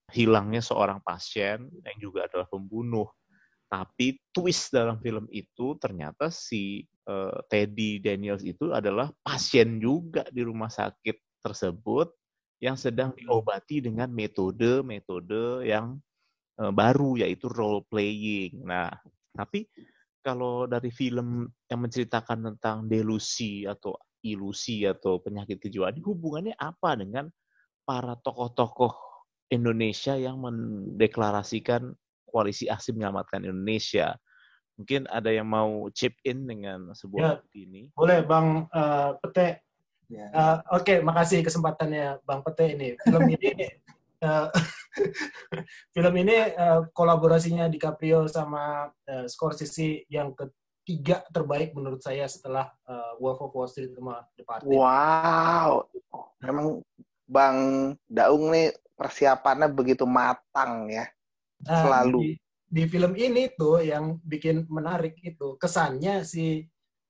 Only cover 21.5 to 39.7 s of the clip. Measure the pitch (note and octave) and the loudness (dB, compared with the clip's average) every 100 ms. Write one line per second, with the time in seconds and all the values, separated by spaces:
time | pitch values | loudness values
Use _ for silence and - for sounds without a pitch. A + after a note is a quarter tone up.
21.5 | - - A#2+ A#2+ B2 A#2 A#2 A2+ A2+ A2+ | -12 -10 -6 -4 -4 -2 -4 -4 -6 -6
22.5 | G#2+ A2+ A2 A2 A2 A2 A2 - - A2+ | -6 -4 -4 0 0 2 -2 -4 -6 -6
23.5 | G2+ G2 G2+ G2+ - _ _ A2 G2+ G2 | -6 -8 -8 -10 -12 _ _ -8 -8 -8
24.5 | G#2 - A2 G2 F#2 G2 F#2 - G#2 G2+ | -8 -6 0 0 0 0 0 -2 -8 -8
25.5 | F#2+ G#2+ G2 F#2 C3+ F#3 F3+ D#3+ D3+ G#3 | -8 -6 -4 -4 -4 -6 -4 -6 -6 -8
26.5 | - D3 F3 F3+ B2+ G2 A#2+ D3+ - _ | -8 -10 -4 -2 -2 -4 -8 -10 -14 _
27.5 | _ _ _ - B2+ B2 A#2+ C3+ B2 A#2+ | _ _ _ -6 -6 -6 -6 -6 -6 -4
28.5 | A#2+ A#2 - B2 - - - _ _ - | 0 0 2 0 -2 -16 -20 _ _ -4
29.5 | A#2+ A#2 A2+ A2+ G2+ C3+ C3+ B2+ C3 B2+ | 0 0 2 0 -2 -2 -2 -4 -6 -8
30.5 | A#2 A#2 G#2 G2 G2 A2 A#2 G#2+ G#2 G2+ | -8 -8 -8 -6 2 2 4 0 0 -4
31.5 | A2+ - A#2+ B2 - _ _ _ A#2 G#2 | -6 -2 -2 -4 -14 _ _ _ 0 0
32.5 | G2+ G#2 G#2+ - A2 G2+ F#2+ F#2+ G2 F#2+ | -2 -4 -4 -6 -4 -4 -4 -6 -8 -6
33.5 | F#2 G2 A2 - G2+ D#2+ - _ _ _ | -4 -2 -2 0 0 0 -4 _ _ _
34.5 | _ _ - G2+ C#3 C3 A2+ A2+ A2 A2 | _ _ -14 -4 -4 -2 -2 0 0 0
35.5 | A2 A2 G#2+ G#2+ - D3 - C3+ B2+ C3 | 0 0 -2 -6 -2 -2 -2 -6 -4 -8
36.5 | G#2+ G2+ F#2 F2+ G2+ G2 G2 D#3+ C#3+ _ | -10 -10 -10 -14 -16 -8 -2 0 0 _
37.5 | G#2 F#2 F#2+ C3+ - E3 F3 D#3 D#3+ D#3+ | -20 -20 -20 -10 2 4 4 4 4 4
38.5 | D#3 D#3+ E3 D3 C#3+ C#3+ C3+ C#3+ F3+ F3 | 2 -2 0 0 2 0 -2 -2 2 2
39.5 | E3+ _ | 0 _